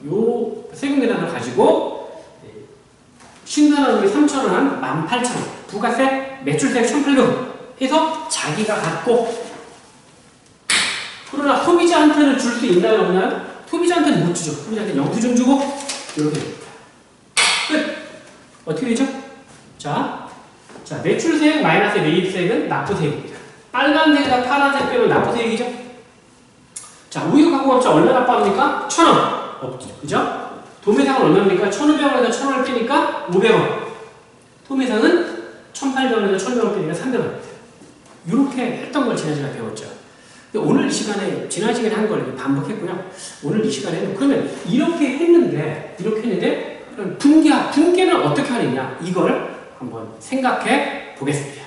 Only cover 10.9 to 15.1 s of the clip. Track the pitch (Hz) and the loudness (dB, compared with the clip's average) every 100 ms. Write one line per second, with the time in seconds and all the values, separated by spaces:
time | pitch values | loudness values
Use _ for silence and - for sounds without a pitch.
10.9 | - - - - 285 285 - 339 339 339 | -6 -12 -16 -10 -2 0 2 4 4 6
11.9 | 330 302 294 277 247 240 - - 180 220 | 6 6 6 4 4 0 -2 2 2 4
12.9 | 220 175 185 - - - - - 330 349 | 2 4 2 0 -4 -10 -16 -8 0 2
13.9 | 349 294 196 165 170 156 - 214 220 196 | 4 4 2 2 -2 -6 -8 -6 -6 -2
14.9 | 139 151 | -2 -2